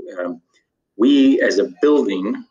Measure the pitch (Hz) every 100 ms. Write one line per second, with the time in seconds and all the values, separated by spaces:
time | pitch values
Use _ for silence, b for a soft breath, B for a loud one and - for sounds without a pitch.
0 | - 90 87 82 _ _ _ _ _ -
1 | 123 143 135 135 117 92 98 - 147 147
2 | 110 92 101 135 -